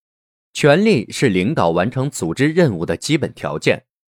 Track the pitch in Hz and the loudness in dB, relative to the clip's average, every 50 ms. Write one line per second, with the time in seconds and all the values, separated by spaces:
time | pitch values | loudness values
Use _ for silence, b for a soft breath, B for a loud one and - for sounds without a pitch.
0 | _ _ _ _ _ _ _ _ _ _ - - - 147 143 175 208 226 202 127 | _ _ _ _ _ _ _ _ _ _ -6 0 4 4 4 4 4 2 2 2
1 | 98 - - - - 127 92 92 90 110 160 143 98 85 85 87 90 110 - 131 | 0 -4 -4 -2 0 2 2 2 0 0 0 0 0 2 2 0 0 -2 -2 -4
2 | 131 147 - - 95 82 80 - 131 151 160 180 175 143 101 80 85 82 85 - | -4 -4 -6 -4 -4 -4 -2 0 0 0 2 2 2 2 2 -2 -4 -4 -6 -4
3 | - - 147 156 117 85 - - - 73 73 80 - 143 110 - - _ _ _ | -4 -2 -2 -2 -2 -4 -8 -8 -8 -8 -6 -4 -2 -2 -2 -2 -4 _ _ _
4 | _ _ | _ _